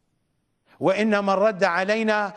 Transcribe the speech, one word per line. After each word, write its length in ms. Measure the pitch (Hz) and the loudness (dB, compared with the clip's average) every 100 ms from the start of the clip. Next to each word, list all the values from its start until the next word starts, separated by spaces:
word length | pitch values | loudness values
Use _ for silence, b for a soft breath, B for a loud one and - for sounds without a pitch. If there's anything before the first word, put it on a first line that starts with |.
| _ _ _ _ _ _ b b | _ _ _ _ _ _ b b
وإن 440 | 147 190 220 208 | -2 0 0 0
من 60 | 196 | 0
رد 340 | 190 214 190 | 0 0 2
علينا 680 | 190 170 190 220 220 214 202 | 0 0 -2 0 0 0 -2